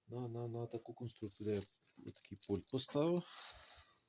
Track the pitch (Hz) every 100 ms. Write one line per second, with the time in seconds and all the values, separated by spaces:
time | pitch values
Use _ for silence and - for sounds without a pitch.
0 | - 117 123 117 120 117 120 117 - -
1 | 120 - 104 - 107 104 95 _ _ -
2 | - - - 104 - 101 - 135 - 143
3 | 160 175 - - - - - - - _